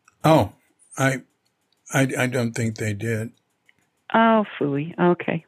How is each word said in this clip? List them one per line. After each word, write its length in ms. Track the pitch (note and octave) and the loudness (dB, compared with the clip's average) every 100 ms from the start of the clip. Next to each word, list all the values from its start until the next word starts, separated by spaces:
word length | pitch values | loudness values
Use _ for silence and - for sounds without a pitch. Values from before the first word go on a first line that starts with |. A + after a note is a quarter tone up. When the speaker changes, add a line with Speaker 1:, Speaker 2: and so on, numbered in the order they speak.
| _ _ | _ _
Speaker 1:
Oh, 280 | D3+ D#3+ G2+ - _ _ _ - | 4 4 2 -4 _ _ _ -2
I, 260 | C3+ C3 - _ _ _ _ _ - | 0 0 -8 _ _ _ _ _ -4
I, 160 | D3 C3+ B2+ | 0 0 0
I 80 | B2 | -2
don't 260 | B2+ A#2 | -2 -2
think 240 | A#2 A2+ A2 | -2 -4 -2
they 180 | A2 | -4
did. 360 | G2+ A2+ A2 A2+ - _ _ _ _ _ _ - | -4 -4 -4 -6 -12 _ _ _ _ _ _ -2
Speaker 2:
Oh, 300 | A3+ A3+ A3+ G#3 - | 2 4 4 0 -4
phooey. 400 | C#3+ C#3 D#3+ - | -4 -2 -6 0
Okay. 460 | F3 F3 - E3 | 2 2 -2 -6